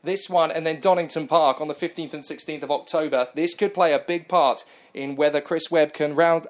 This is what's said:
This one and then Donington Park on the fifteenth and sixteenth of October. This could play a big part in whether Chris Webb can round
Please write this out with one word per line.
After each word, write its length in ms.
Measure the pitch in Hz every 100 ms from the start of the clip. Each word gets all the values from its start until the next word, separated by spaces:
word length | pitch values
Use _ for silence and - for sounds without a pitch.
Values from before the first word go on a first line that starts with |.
This 260 | 160 196 -
one 220 | 180 160
and 160 | 165 160
then 120 | 156
Donington 480 | 190 180 170 160 139
Park 320 | 165 147 131
on 80 | 151
the 60 |
fifteenth 400 | 143 165 - 147
and 100 | 147
sixteenth 380 | 139 147 - 151
of 80 | 139
October. 600 | 143 - 165 151 131 127
This 220 | 143 170
could 180 | - 202
play 180 | 190 170
a 80 | 139
big 280 | - 170 165
part 360 | 180 139 113 - - _
in 220 | - 139
whether 260 | 139 151 147
Chris 300 | 147 165 -
Webb 220 | 165 151
can 200 | - 151
round 320 | 147 170 165